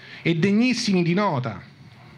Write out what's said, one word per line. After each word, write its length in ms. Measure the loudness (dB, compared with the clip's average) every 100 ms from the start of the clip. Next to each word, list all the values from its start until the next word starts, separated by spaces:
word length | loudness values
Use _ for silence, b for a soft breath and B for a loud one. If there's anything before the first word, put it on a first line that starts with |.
| B B
e 160 | -2 0
degnissimi 680 | 2 2 2 0 0 2
di 100 | 2
nota. 540 | 2 0 -2 -4 -8 -14 -20 -20 -20 -20